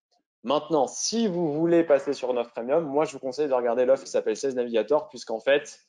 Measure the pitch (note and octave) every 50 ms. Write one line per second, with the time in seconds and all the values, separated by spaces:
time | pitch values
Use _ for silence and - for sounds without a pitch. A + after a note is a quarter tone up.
0 | _ _ _ _ _ _ _ _ - A#2 C#3 D3+ D3+ - E3 D3 B2+ A#2 - -
1 | - - G#3+ A#3 A#3 G#3 E3+ F3 F3 D3+ C#3+ D#3 E3 E3+ E3+ E3+ E3 D#3+ D3 C3+
2 | - D3 C3+ - - B2 B2 A#2+ A#2 A#2+ - A#2 A#2 B2 C#3+ E3+ E3 C#3 C3+ D3
3 | D#3+ D3 - C3 - C3+ B2 C#3+ D3+ C#3+ C3 B2 A#2+ A#2+ A2+ B2 B2+ B2 C3+ C3
4 | - - - A2 G2+ A2+ A2 - - C#3 B2+ B2+ A#2+ A#2+ A#2 A2 G#2 - D3 D3+
5 | - - - A#2+ - - A2+ G#2+ - C3+ C#3 D3 D3 - - - _